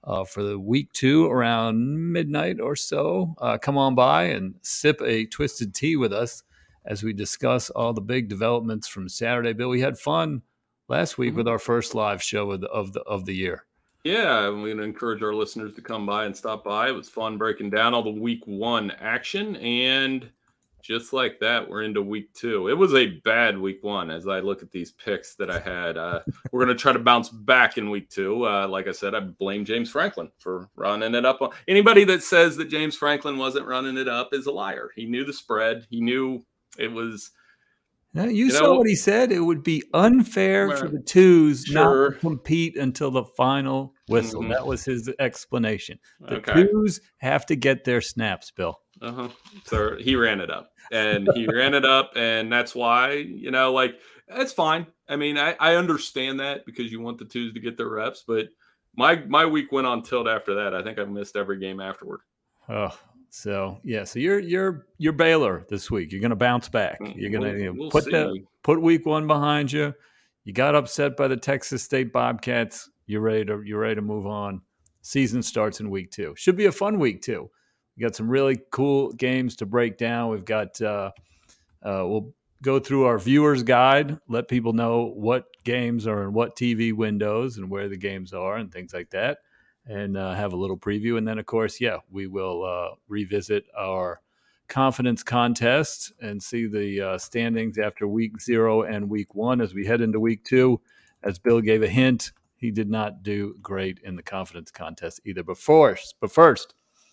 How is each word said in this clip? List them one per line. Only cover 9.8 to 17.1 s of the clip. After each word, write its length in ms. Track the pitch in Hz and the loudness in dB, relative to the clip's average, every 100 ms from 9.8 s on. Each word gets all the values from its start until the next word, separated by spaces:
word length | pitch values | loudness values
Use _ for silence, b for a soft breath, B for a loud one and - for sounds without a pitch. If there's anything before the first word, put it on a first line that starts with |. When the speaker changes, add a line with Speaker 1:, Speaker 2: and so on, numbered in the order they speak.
Speaker 1:
had 180 | 135 123 | 0 -2
fun 420 | - 160 160 139 - _ _ _ _ | -2 0 0 -4 -10 _ _ _ _
last 300 | - 165 - | -2 -2 -2
week 120 | 123 | -2
Speaker 2:
Mm-hmm. 80 | 113 | 0
Speaker 1:
with 100 | 117 | -2
our 100 | 113 | -2
first 380 | - 120 113 107 | 0 -2 0 -2
live 260 | 107 101 | -2 -2
show 300 | - 107 101 | -4 -4 -4
of 80 | 95 | -6
the, 80 | 95 | -6
of 240 | 110 98 | -6 -6
the, 80 | 98 | -8
of 240 | - 104 92 | -6 -6 -6
the 80 | |
year. 320 | 95 92 85 _ _ _ _ | -4 -4 -6 _ _ _ _
Speaker 2:
Yeah, 420 | 156 208 190 120 101 | -4 0 2 2 0
I'm 180 | 104 107 | -2 -6
gonna 160 | 107 | -6
encourage 380 | 107 107 120 107 | -8 -6 -6 -4
our 120 | 107 | -4
listeners 400 | 107 107 113 107 | -2 -4 -6 -12
to 80 | 104 | -14
come 240 | - 113 101 | -10 -8 -4
by 200 | 104 104 | -4 -4
and 80 | |
stop 300 | 95 113 107 | -6 -8 -8
by. 240 | 104 104 123 | -6 -2 -2
It 40 | |
was 160 | 120 | -4
fun 280 | - | -10